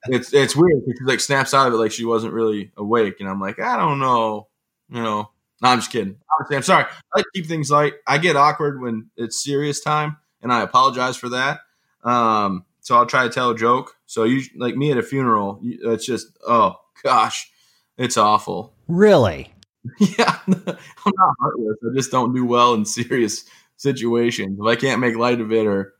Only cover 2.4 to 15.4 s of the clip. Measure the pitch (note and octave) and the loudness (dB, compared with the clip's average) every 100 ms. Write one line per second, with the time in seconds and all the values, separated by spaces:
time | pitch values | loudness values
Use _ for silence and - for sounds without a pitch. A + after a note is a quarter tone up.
2.4 | A2+ G#2+ F#2+ - G#2 A#2 G#2 F#2 G2 G2 | -2 -2 -8 -10 -2 0 0 -2 -8 -6
3.4 | G2 G2+ G#2+ - E3+ C#3 C3 A#2+ A2 G#2+ | -6 -6 -4 0 0 0 0 2 0 -4
4.4 | G#2+ _ _ _ _ A#2+ A2+ G#2+ G#2+ _ | -10 _ _ _ _ -6 -4 -4 -8 _
5.4 | _ _ B2 B2 - A#2+ G2 F#2+ _ D3 | _ _ 2 2 0 -6 -6 -8 _ -4
6.4 | - C#3 B2+ F3 - - _ G3 G3 - | -2 -4 2 2 2 -8 _ -4 -4 -8
7.4 | D#3 E3 C#3 D3 D3 - - C#3+ F3 C#3+ | -6 -6 2 2 2 -2 -2 0 2 4
8.4 | D3 D3 D3 C3+ B2 A2+ A2 - A#2 - | 4 2 -4 -4 -6 -6 -8 -10 -8 -6
9.4 | C#3 C#3 D3 C#3+ - D3+ D3+ D3+ _ _ | -4 -2 -2 -4 -2 -2 -2 -8 _ _
10.4 | A#2+ A#2+ G2 B2+ C3+ B2 B2+ B2 B2 B2 | -2 -2 2 2 2 0 -4 -4 -6 -4
11.4 | C3+ D3+ _ _ _ _ - A#2+ A2+ A2 | -4 -4 _ _ _ _ -2 2 2 2
12.4 | G2+ F#2 _ _ - A#2+ A#2+ C3+ B2 C3 | 0 -4 _ _ 0 2 4 2 0 0
13.4 | B2 A2+ A2+ B2+ B2+ _ _ - A2+ C3+ | -2 0 2 0 -2 _ _ -2 0 0
14.4 | C3 - B2 B2+ D3 B2+ A2+ C3+ B2+ A2 | -2 -6 -6 -2 0 0 -2 -2 0 0